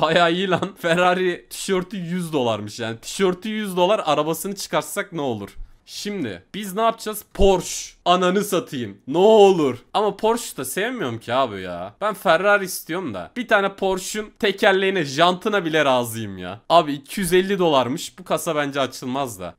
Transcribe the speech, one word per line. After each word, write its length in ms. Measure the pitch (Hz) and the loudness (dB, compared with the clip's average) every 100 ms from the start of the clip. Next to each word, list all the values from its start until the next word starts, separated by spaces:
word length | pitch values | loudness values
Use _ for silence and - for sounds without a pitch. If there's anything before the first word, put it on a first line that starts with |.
bayağı 320 | 156 170 170 | 2 4 4
iyi 160 | 175 190 | 2 0
lan. 260 | 165 180 - | -2 -2 -4
<laughs> 40 | |
Ferrari 680 | 175 170 180 180 185 175 - | 0 2 4 2 0 -4 -8
tişörtü 480 | - - 185 180 202 | -10 -2 -2 -2 -8
yüz 360 | 170 180 170 | -6 -6 -2
dolarmış. 460 | 156 120 107 104 101 | 0 0 -2 -4 -8
Yani 200 | 113 113 | -8 -8
tişörtü 500 | - - 190 180 214 | -8 -2 0 0 -4
yüz 280 | 214 214 180 | -6 -4 2
dolar, 240 | 180 214 156 | 2 2 2
arabasını 500 | 143 151 165 190 196 | 0 0 -2 -6 -10
çıkartsak 580 | - 160 151 214 196 | -4 -4 -4 -6 -8
ne 80 | 160 | -4
olur? 280 | 143 110 101 - - - - | -4 -4 -8 -14 -16 -18 -18
Şimdi 580 | - 208 202 127 87 - | -12 -8 -6 -6 -8 -12
biz 220 | 185 208 180 | -12 -8 -2
ne 60 | |
yapacağız? 440 | 226 226 220 208 - | -2 -2 -6 -10 -6
Porsche. 600 | - 196 185 175 - - - - | 4 6 4 0 -10 -12 -6 2
Ananı 380 | 180 180 196 | 2 4 2
satayım. 540 | 196 175 165 139 110 98 - | 0 -2 -2 -8 -8 -10 -4
Ne 100 | 156 | 4
olur. 600 | 202 220 196 185 143 110 - | 6 8 8 6 2 -2 -4
Ama 240 | - 208 196 | 0 0 0
Porsche 400 | 220 233 - - | 0 0 -4 -10
da 80 | 131 | -8
sevmiyorum 540 | - 220 254 143 113 | -4 -4 -4 -6 -6
ki 140 | 113 | -2
abi 280 | 123 131 101 | 0 0 -2
ya. 320 | 92 87 92 - | -8 -8 -10 -6
Ben 120 | 208 | -6
Ferrari 520 | 202 190 160 196 202 185 | -2 2 4 4 2 0
istiyorum 480 | - - 165 170 | -8 -8 -8 -6
da. 180 | 95 82 - | -8 -10 -8
Bir 100 | 240 | 0
tane 280 | 208 196 196 | 2 2 -2
Porsche'un 560 | 190 190 185 214 214 - | -4 -4 -6 -10 -10 -4
tekerleğine, 640 | 214 196 214 190 196 190 | -4 2 4 4 2 0
jantına 640 | 143 135 170 180 220 208 170 | -2 2 2 2 -2 -2 0
bile 200 | 156 143 | 0 2
razıyım 520 | 127 120 113 107 95 | 2 0 -6 -8 -8
ya. 240 | 90 101 - | -10 -10 2
Abi 240 | 165 156 | 4 4
iki 280 | 143 - - | -2 -8 -6
yüz 120 | 180 | 0
elli 260 | 180 190 202 | 2 2 2
dolarmış. 600 | 175 139 120 160 - - | 2 4 2 -2 -8 -12
Bu 40 | |
kasa 320 | 185 160 175 151 | -4 -4 -2 -2
bence 240 | 143 139 | -2 -2
açılmaz 600 | 131 127 131 131 135 98 | -4 -6 -6 -6 -6 -8
da. 160 | 87 | -12